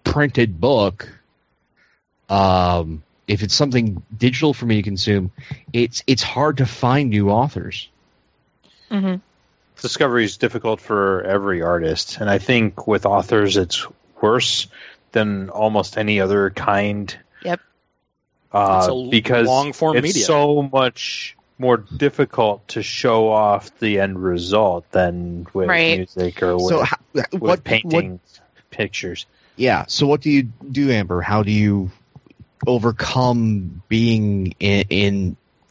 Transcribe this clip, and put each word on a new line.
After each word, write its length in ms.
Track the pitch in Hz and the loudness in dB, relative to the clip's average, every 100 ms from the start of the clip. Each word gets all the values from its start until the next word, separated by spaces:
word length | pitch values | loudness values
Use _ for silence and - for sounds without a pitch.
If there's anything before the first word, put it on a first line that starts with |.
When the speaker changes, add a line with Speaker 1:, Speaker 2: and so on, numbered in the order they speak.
Speaker 1:
printed 580 | - 143 147 127 117 82 | -4 0 0 2 0 0
book. 480 | 120 127 101 95 - - _ _ _ _ _ _ _ _ _ _ - | 0 2 0 -2 -12 -20 _ _ _ _ _ _ _ _ _ _ -2
Um, 760 | 98 95 92 90 87 80 80 - _ - | 2 4 4 2 0 -4 -10 -16 _ -6
if 160 | 101 | -4
it's 100 | 101 | -2
something 480 | - 147 123 110 90 - | 0 0 2 0 -4 -10
digital 380 | 107 123 127 156 | -2 0 2 0
for 140 | 139 120 | 0 0
me 100 | 107 | 0
to 60 | |
consume, 480 | 101 95 110 101 92 - - - - | -2 -4 0 0 -2 -8 -16 -18 -6
it's, 300 | 120 120 - - | -2 -2 -2 -2
it's 160 | 127 | 0
hard 320 | - - 147 139 | 0 -2 0 0
to 100 | 123 | -2
find 420 | - 123 135 135 | 0 0 2 2
new 200 | 104 101 | 2 2
authors. 580 | 110 143 - - - - _ _ _ _ _ _ _ _ _ _ | 2 0 -4 -10 -12 -14 _ _ _ _ _ _ _ _ _ _
Speaker 2:
Mm-hmm. 300 | 202 190 185 - _ _ _ _ - | -2 -2 -4 -8 _ _ _ _ -10
Speaker 3:
Discovery 440 | 127 - 143 120 | -8 0 2 2
is 140 | 107 - | 0 0
difficult 420 | 120 113 113 110 | -2 -2 -4 -4
for 420 | - 104 98 92 | -2 0 2 0
every 400 | 92 98 98 90 | 0 -2 -2 -2
artist, 560 | 82 87 80 78 - - | 0 0 0 -4 -6 -6
and 80 | 104 | -2
I 100 | 98 | 0
think 500 | - 123 107 - - | 2 2 0 -2 -2
with 180 | 101 98 | 0 2
authors 500 | 101 98 110 101 98 | 0 2 2 2 0
it's 300 | 90 - - - _ - | -2 -4 -8 -14 _ -2
worse 460 | 107 156 - - - - - - _ | 0 2 0 -4 -6 -14 -20 -20 _
than 360 | 117 107 98 95 | -2 0 -2 -6
almost 480 | - 110 107 92 - | -2 0 0 -2 -2
any 240 | 107 104 | 0 2
other 300 | 95 101 98 | 2 2 0
kind. 680 | 98 - 101 104 104 98 - _ _ | -2 0 0 0 -4 -8 -14 _ _
Speaker 2:
Yep. 160 | 180 175 _ _ _ _ _ _ _ _ _ | -8 -8 _ _ _ _ _ _ _ _ _
Speaker 3:
Uh, 260 | 104 101 95 | 0 2 2
Speaker 4:
It's 60 | 92 | 2
a 20 | |
l-, 180 | 127 127 | -2 0
Speaker 3:
because 380 | 120 113 123 117 | 0 2 2 4
Speaker 4:
long-form 520 | 131 143 - 160 139 | 2 0 -2 0 2
Speaker 3:
it's 40 | |
Speaker 4:
media. 220 | 151 196 | 0 0
Speaker 3:
so 380 | - 151 147 147 | 2 2 2 2
much 760 | 139 135 127 - - - - - _ - | 0 0 0 -2 -10 -10 -12 -18 _ -4
more 180 | 127 117 | 2 2
difficult 920 | 101 127 143 - 135 - 107 101 - | 0 -2 0 0 -2 0 0 0 -6
to 140 | 113 | -8
show 480 | 104 - 127 113 110 | -8 -4 0 2 4
off 480 | 107 104 101 - - | 4 4 2 -2 -6
the 220 | 110 101 | -2 0
end 200 | 98 92 | 0 -2
result 640 | 92 87 87 104 104 87 - | -2 -2 0 2 2 0 -2
than 560 | 95 90 87 87 87 87 | 0 0 -2 -8 -8 -8
with 140 | - 92 | -4 0
Speaker 2:
Right. 300 | 170 165 92 | 2 0 -2
Speaker 3:
music 440 | 92 185 180 - | -6 -4 -4 -2
or 140 | 185 180 | -2 0
with, 100 | - | 0
Speaker 1:
So 160 | 160 | 0
how, 140 | 120 - _ | 0 -4 _
Speaker 3:
with 200 | 143 - | -6 -4
Speaker 1:
what, 280 | - 113 180 | -4 0 -2
Speaker 3:
painting, 500 | - 110 165 165 95 | 0 -4 0 -2 -2
Speaker 1:
what 80 | 90 - _ _ _ _ | -8 -18 _ _ _ _
Speaker 3:
pictures. 560 | - 101 - 92 82 - _ _ | -6 -6 -6 -10 -10 -16 _ _
Speaker 1:
Yeah. 300 | - 127 90 - | -2 0 0 -2
So 220 | - 143 | 0 2
what 140 | 147 | 2
do 80 | 151 | 2
you 140 | 143 | 2
do, 460 | 123 - 139 135 139 | 0 -6 -8 -2 2
Amber? 300 | 113 87 87 | 2 0 -2
How 240 | 87 107 | 0 0
do 80 | 104 | 2
you 400 | 107 104 101 92 - _ - - _ - _ - | 2 2 2 -2 -10 _ -20 -20 _ -20 _ 0
overcome 1160 | 123 117 113 120 131 127 120 113 104 90 87 - | 2 2 0 -2 0 2 2 2 0 -4 -10 -2
being 640 | 113 117 110 104 101 92 - | 0 2 2 2 0 -2 -2
in, 260 | 101 101 101 | 2 2 2
in, 480 | 92 101 101 92 - _ _ _ | 0 2 0 -2 -6 _ _ _